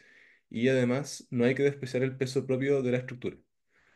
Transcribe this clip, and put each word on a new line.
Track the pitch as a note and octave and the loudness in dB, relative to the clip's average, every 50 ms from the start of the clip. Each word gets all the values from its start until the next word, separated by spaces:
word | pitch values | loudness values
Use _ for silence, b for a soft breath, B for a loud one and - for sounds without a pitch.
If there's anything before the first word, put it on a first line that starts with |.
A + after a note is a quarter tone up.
| b b b b b b b b b b | b b b b b b b b b b
y | - A2 A#2 B2+ | -6 0 2 4
además | C3 C3 B2 A#2+ B2 C3+ D3+ - - - - _ | 4 4 2 2 0 -2 -2 -6 -10 -14 -14 _
no | - B2 A#2+ | 0 2 4
hay | B2 C3+ | 4 4
que | C3+ C#3 | 4 2
despreciar | C#3+ C#3 C#3 C3 B2 - B2+ C3 | 0 0 -2 -8 -4 -2 -2 -2
el | C3 C3 - | -2 -2 -2
peso | C3+ B2 - C#3 B2+ - | -4 -2 -2 -2 0 0
propio | B2+ B2 C3+ C3+ C#3+ C#3 | -2 0 2 2 2 2
de | B2+ B2 | 2 2
la | B2 B2 | 0 0
estructura, | B2 - B2 - - G2+ - - _ _ _ _ _ b b b b b b | -2 -6 -12 -8 -8 -8 -8 -8 _ _ _ _ _ b b b b b b